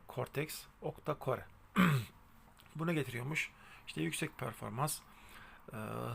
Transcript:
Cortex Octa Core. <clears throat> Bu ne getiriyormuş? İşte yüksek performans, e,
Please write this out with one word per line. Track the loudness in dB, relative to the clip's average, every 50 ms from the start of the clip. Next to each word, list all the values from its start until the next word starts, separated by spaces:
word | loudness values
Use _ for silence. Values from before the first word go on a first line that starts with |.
| -8 -6
Cortex | -4 -2 -2 0 0 0 -2 0 -2 -6 -8 -12 -10 -6
Octa | -4 -4 -4 -2 0 0 0 0
Core. | 2 2 2 2 0 -6 -14 -18 -18 2 6
<clears throat> | 8 8 10 8 6 4 0 -6 -14 -20 -20 -20 -20 -20 -20 -20 -20 -18 -10 -6
Bu | -2 0 2
ne | 4
getiriyormuş? | 2 2 0 0 -2 -2 0 0 0 0 -2 -4 -10 -18 -18 -18 -14 -12 -6
İşte | -2 0
yüksek | 0 0 2 0 -2 -2 -2 -2
performans, | -2 -2 -2 -2 -4 -2 0 2 2 2 2 -2 -6 -10 -16 -18 -16 -16 -16 -14 -14 -16 -16 -16 -12 -8 -6
e, | -4 -2 -2 -2 -2 -2 -2 0